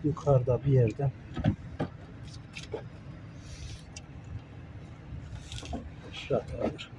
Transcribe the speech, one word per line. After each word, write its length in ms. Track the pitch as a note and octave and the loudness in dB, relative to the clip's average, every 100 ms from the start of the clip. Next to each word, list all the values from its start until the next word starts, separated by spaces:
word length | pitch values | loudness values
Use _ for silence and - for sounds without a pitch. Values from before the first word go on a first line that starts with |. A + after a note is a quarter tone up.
yukarıda 600 | D3+ D3+ D3+ C3+ B2 A#2+ C#3 | 2 4 8 8 8 4 8
bir 60 | |
yerden 400 | C3 A#2 - C#3 - - - - - - - - - - - - - - - - - - - - - - - - - - - - - - - - - - - - - - - - - - - - - - - - - - | 8 8 6 0 0 -8 4 4 4 -4 -4 -4 -4 -14 -12 -12 -12 -12 -12 -8 -8 -8 -12 -12 -12 -12 -12 -12 -10 -8 -10 -12 -14 -12 -12 -10 -10 -10 -14 -12 -12 -12 -14 -10 -10 -10 -10 -8 -8 -6 -6 -8 -12 -12
şurada 440 | - - A#2+ - - | -10 2 2 2 -2
olur. 320 | - - - | -2 -2 -10